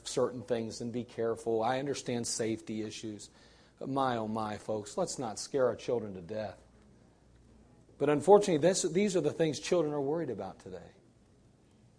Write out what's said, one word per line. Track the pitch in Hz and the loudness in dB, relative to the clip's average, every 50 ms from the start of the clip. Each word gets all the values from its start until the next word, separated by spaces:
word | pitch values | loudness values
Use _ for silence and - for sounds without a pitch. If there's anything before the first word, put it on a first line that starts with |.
| - | -12
certain | - - 143 123 117 123 127 | -6 -2 0 0 0 -2 -6
things | 110 - 123 117 113 110 101 - | -4 -2 -2 -2 -2 -4 -8 -8
and | 120 120 | -8 -6
be | 110 123 117 | -6 -6 -8
careful. | - - - 113 113 113 110 - 117 113 110 | -6 -6 -2 -2 -2 -2 -2 -2 0 0 2
I | 110 117 131 131 | 2 2 0 0
understand | 139 143 131 - - - 123 120 120 | -2 -2 -4 -4 -4 -4 -2 -2 -2
safety | - - - 117 110 110 107 - - 113 107 | -2 -2 -2 -2 -2 -2 -4 -6 -6 -6 -6
issues. | 107 107 107 - - 110 107 101 - - - - - - - - - - _ - | -6 -6 -8 -10 -10 -10 -10 -12 -14 -18 -20 -20 -20 -20 -20 -20 -20 -20 _ -10
But | - 135 | -8 -4
my, | 135 139 135 131 123 117 | -2 0 0 0 0 0
oh | 110 107 | -2 -2
my, | 107 113 110 107 107 98 | -2 -4 -4 -4 -6 -6
folks, | - - 110 107 104 - - - | -6 -4 -4 -4 -6 -6 -4 -4
let's | 180 165 - - | -4 -4 -4 -6
not | 131 113 101 - | -6 -6 -6 -8
scare | - - - 139 127 120 | -8 -4 0 2 2 2
our | 107 | 2
children | - - - 127 117 110 104 95 | 0 -2 -2 -2 -2 -2 -4 -8
to | 95 | -10
death. | 87 80 - 107 107 98 - - - - - - - - - - - - - _ _ - - - - - - - - - - - - - - - | -10 -8 -8 -6 -6 -8 -10 -14 -20 -20 -20 -20 -20 -20 -20 -20 -20 -20 -20 _ _ -20 -20 -20 -20 -20 -20 -20 -20 -20 -20 -20 -20 -20 -6 0
But | 143 143 | 2 2
unfortunately, | 147 143 - 180 202 202 202 196 170 147 143 175 | 4 4 8 10 10 10 10 6 4 4 4 4
this, | 190 - | 4 4
these | - 170 160 185 208 214 175 | 0 0 2 2 2 2 2
are | 180 | 2
the | 147 147 | 0 0
things | - - 165 156 143 - | 0 2 0 0 0 -2
children | - - 180 175 156 151 147 | -2 0 2 2 2 2 0
are | 147 | 0
worried | 139 135 151 175 165 147 | 0 0 0 -2 -2 -4
about | 113 95 98 95 90 - | -4 -6 -8 -8 -10 -14
today. | - 98 90 87 85 85 - - - - - - - - - - - - - _ _ _ - - - - _ | -14 -14 -14 -14 -14 -16 -20 -20 -20 -20 -20 -20 -20 -20 -20 -20 -20 -20 -20 _ _ _ -20 -20 -20 -20 _